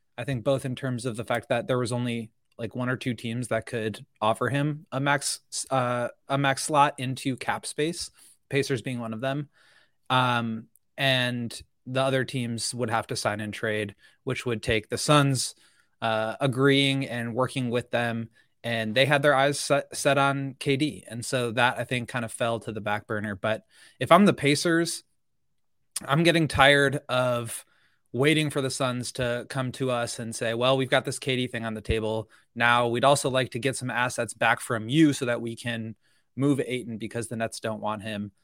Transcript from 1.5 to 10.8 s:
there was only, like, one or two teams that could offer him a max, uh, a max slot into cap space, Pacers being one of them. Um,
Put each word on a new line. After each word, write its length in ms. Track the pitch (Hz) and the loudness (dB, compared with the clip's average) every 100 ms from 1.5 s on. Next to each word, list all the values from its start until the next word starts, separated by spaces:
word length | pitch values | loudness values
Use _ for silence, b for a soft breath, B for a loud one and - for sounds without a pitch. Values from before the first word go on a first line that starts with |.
| 120 110 | -2 0
there 140 | 123 | 0
was 120 | 120 | 0
only, 380 | 123 123 117 110 _ _ - | -2 -2 -4 -8 _ _ -12
like, 160 | 117 127 | -8 -6
one 140 | 123 | -4
or 80 | 127 | -4
two 180 | 131 113 | -4 -4
teams 320 | 117 120 120 | -4 -6 -2
that 180 | 110 - | -4 -4
could 400 | 120 107 104 - - | -4 -4 -6 -12 -2
offer 280 | 107 113 123 | 0 2 0
him 360 | 143 151 147 - | 0 -2 -4 -6
a 80 | 135 | -2
max, 400 | 143 143 - - - - - | 2 2 0 -8 -10 -10 -2
uh, 380 | 131 123 123 120 - - | 0 0 -2 -4 -6 -2
a 100 | 139 | 2
max 260 | 139 131 | 2 0
slot 300 | - 151 143 - | 2 4 4 2
into 380 | 131 127 139 120 | -6 -4 -4 -4
cap 280 | - 101 - | -4 -4 -4
space, 460 | - 156 180 - _ b b - | -4 -4 -4 -10 _ b b -4
Pacers 320 | 139 135 127 | -2 0 -2
being 180 | 131 123 | -4 -6
one 140 | 113 | -6
of 60 | 113 | -6
them. 300 | 131 143 143 b b b b b - | -4 -4 -8 b b b b b 0
Um, 580 | 127 127 120 117 110 - _ | 2 2 0 -2 -6 -10 _